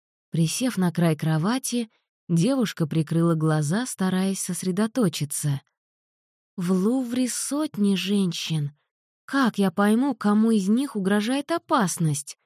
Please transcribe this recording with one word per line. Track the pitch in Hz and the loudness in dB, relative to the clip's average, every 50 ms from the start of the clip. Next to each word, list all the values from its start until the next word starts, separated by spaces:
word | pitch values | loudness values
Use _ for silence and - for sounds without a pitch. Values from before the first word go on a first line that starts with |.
| _ _ _ _ _ - | _ _ _ _ _ -4
Присев | - 160 165 160 - - 247 254 - | 0 0 0 0 0 -2 -2 -2 0
на | 185 185 175 | 0 0 0
край | 170 170 175 165 156 | 2 2 2 2 2
кровати, | 156 - 160 160 156 160 208 247 262 - - 240 240 226 220 _ _ _ _ _ _ _ - | 0 0 0 0 0 0 0 -2 -2 -4 -4 -4 -4 -4 -6 _ _ _ _ _ _ _ -2
девушка | 170 170 - 254 277 269 220 - - - 165 | 0 2 4 2 2 2 0 -2 0 -4 -4
прикрыла | 147 - 160 151 - 160 165 170 170 165 | -2 0 -2 -2 0 0 2 2 2 2
глаза, | 160 156 156 156 156 151 143 180 226 254 | 2 2 2 2 0 0 0 -2 -2 -4
стараясь | - - - 190 185 185 185 190 196 196 - | -4 -4 -2 -2 0 0 0 0 -2 -2 -4
сосредоточиться. | - - 175 - - 185 175 196 220 220 - 262 220 165 - - 143 143 - - - 147 139 135 _ _ _ _ _ _ _ _ _ _ _ _ _ _ _ _ _ _ - | -6 -8 -8 -6 -4 -4 -2 -2 -2 -2 0 0 0 0 0 -2 -6 -6 -6 -4 -2 -2 -2 -4 _ _ _ _ _ _ _ _ _ _ _ _ _ _ _ _ _ _ -10
"В | - 175 175 | -6 -2 0
Лувре | 190 180 185 220 254 269 254 233 247 254 254 | 0 2 2 2 0 0 -2 -2 -2 -2 -2
сотни | 233 - - - - 277 294 311 294 - 214 202 202 196 | -2 -2 -6 -6 -4 -4 -4 -4 -4 -2 0 2 2 2
женщин. | 180 180 190 208 202 190 175 165 - - - 160 156 143 143 - _ _ _ _ _ _ _ _ _ _ | 0 0 0 0 0 0 0 -2 -4 -6 -4 -2 -2 -2 -4 -8 _ _ _ _ _ _ _ _ _ _
Как | - 277 277 262 214 - | -4 0 2 2 2 2
я | 202 196 190 | 2 0 0
пойму, | - 208 202 208 214 240 269 285 240 | 2 2 2 2 4 2 2 0 -2
кому | - - 208 208 214 220 226 | -2 0 2 4 4 4 4
из | 226 208 185 190 | 4 2 2 2
них | 220 254 285 262 - | 2 0 0 -2 -4
угрожает | 208 180 190 208 208 208 233 262 285 285 - | -4 0 0 0 0 0 0 -4 -4 -2 -4
опасность? | 330 339 _ - 320 269 196 165 - - 165 156 143 - - - - _ _ | -4 -4 _ 0 2 2 2 0 0 0 0 0 0 -2 -6 -12 -18 _ _